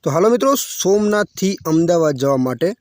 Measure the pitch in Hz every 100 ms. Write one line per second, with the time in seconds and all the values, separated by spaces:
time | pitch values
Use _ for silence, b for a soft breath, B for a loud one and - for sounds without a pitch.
0 | 160 147 208 240 269 277 - - 180 208
1 | 208 208 202 - 190 196 160 160 170 170
2 | 156 139 139 135 127 120 170 240